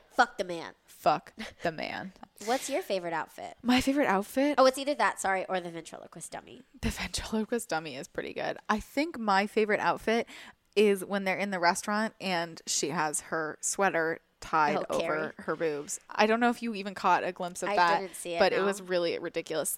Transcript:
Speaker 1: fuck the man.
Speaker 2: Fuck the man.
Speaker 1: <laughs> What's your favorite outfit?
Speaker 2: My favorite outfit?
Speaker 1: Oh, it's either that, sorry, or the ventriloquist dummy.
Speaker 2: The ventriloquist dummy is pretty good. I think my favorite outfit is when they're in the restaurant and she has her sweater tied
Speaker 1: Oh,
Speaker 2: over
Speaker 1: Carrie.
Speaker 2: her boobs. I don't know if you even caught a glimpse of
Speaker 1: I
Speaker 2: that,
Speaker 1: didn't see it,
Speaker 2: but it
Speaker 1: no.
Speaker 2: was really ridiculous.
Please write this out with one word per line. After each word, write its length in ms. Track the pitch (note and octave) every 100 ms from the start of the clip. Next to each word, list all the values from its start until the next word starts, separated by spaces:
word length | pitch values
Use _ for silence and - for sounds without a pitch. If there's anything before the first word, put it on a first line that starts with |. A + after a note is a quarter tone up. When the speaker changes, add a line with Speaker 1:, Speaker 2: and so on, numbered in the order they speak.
| _
Speaker 1:
fuck 280 | - - -
the 60 |
man. 280 | F#3 E3+ B2 - _
Speaker 2:
Fuck 480 | - F3+ D3+ - - A2 -
the 80 | F3
man. 420 | D#3 - F#2+ F#3+ - -
Speaker 1:
<laughs> 160 | - G#3
What's 220 | C4 -
your 140 | C#4
favorite 300 | F#4 G3 F3
outfit? 440 | D#3+ - - F#2 -
Speaker 2:
My 180 | A#3 B3+
favorite 260 | C4 C#4 C4+
outfit? 460 | F#3+ G3+ - C#4+ C#4
Speaker 1:
Oh, 60 | C4
it's 120 | C4
either 160 | C#4
that, 260 | C4 G3 -
sorry, 240 | F#3+ F#3+ -
or 120 | F#3
the 100 | F3
ventriloquist 640 | E3 D#3+ - - E3+ -
dummy. 300 | - - - - C4
Speaker 2:
The 80 | A3
ventriloquist 800 | - F3+ - - A3 G#3+ A#3 -
dummy 260 | D#3+ D#3+
is 140 | C3 E3
pretty 240 | - -
good. 240 | - - - -
I 120 | G#3+
think 380 | - - D#4+ C#4
my 280 | A3 F#3+ G#3
favorite 340 | - G#3+ G3+
outfit 460 | E3 D#3 - A3+ - - - - _
is 300 | - G#3 G3
when 200 | F3+ G3
they're 120 | G3 E3
in 120 | G3
the 80 | F#3+
restaurant 540 | E3+ F#3+ - G#3 A3 -
and 400 | F#3+ F3 E3+ E3 -
she 220 | - D#3
has 320 | E3+ D#3 D3+
her 360 | - E3 D#3 -
sweater 600 | - - G3 E3 D#3+ D#3+ _ _
tied 380 | - D#3+ D3+ D3+ -
Speaker 1:
Oh, 80 | D#3
Speaker 2:
over 60 |
Speaker 1:
Carrie. 300 | E3 D#3 D#3 -
Speaker 2:
her 180 | - D#3+
boobs. 440 | D#3+ D3 D3 - -
I 180 | - G#3+
don't 140 | A3+
know 80 | A#3+
if 140 | A#3
you 100 | A#3
even 200 | G#3 G3
caught 280 | F#3 G3 E3+
a 80 | A#2+
glimpse 300 | F3+ F3+ F3+
of 60 | F3+
Speaker 1:
I 80 | G3
Speaker 2:
that, 240 | F3 E3+
Speaker 1:
didn't 140 | F#3+ -
see 180 | F3+
it, 40 | E3+
Speaker 2:
but 140 | F#3+
it 60 | -
Speaker 1:
no. 40 |
Speaker 2:
was 160 | G3 G3
really 380 | F#3 F3+ E3+ G2+
ridiculous. 580 | E3+ E3 D#3+ D#3 -